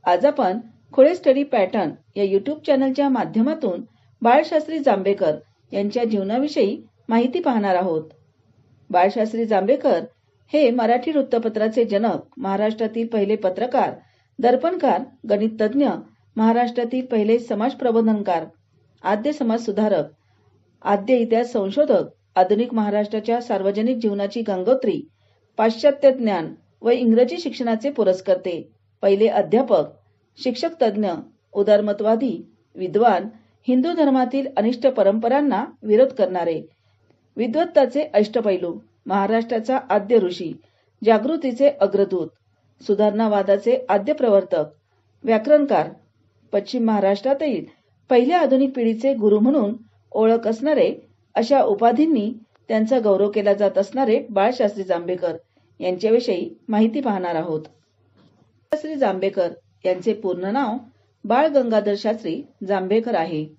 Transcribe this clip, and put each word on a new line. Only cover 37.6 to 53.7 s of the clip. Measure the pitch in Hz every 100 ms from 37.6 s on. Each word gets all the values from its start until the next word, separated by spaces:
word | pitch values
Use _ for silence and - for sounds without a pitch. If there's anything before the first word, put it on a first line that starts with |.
| 339 311 254 277 302
अष्टपैलू, | 208 208 240 214 185 180 175 _ _ -
महाराष्ट्राचा | 196 196 226 233 240 220 262 262
आद्य | 208 202 233
ऋषी, | 180 180 170 - _ _ _ _ 214
जागृतीचे | 220 226 320 269 233 277
अग्रदूत, | 277 196 196 196 185 160 _ _ _ _ _
सुधारणावादाचे | - 202 214 208 226 202 196 196 226 254 -
आद्य | 202 208
प्रवर्तक, | 294 240 196 185 170 151 _ _ _ _ _
व्याकरणकार, | 233 220 220 302 277 196 165 - _ _ _ _ _
पश्चिम | 202 202 254 226
महाराष्ट्रातील | 214 190 202 262 277 311 202 156 _ _ _ _
पहिल्या | 254 247 349
आधुनिक | 294 262 269 262
पिढीचे | 226 220 262
गुरु | 247 208 208
म्हणून | 240 294 202 233 - _ _
ओळख | - 220 233 220
असणारे, | 226 277 285 180 - - _ _ -
अशा | 233 269
उपाधींनी | - 202 233 240 320 277 208 262 _ _ _
त्यांचा | 220 220 262
गौरव | 214 190 202
केला | 208 202
जात | 202 202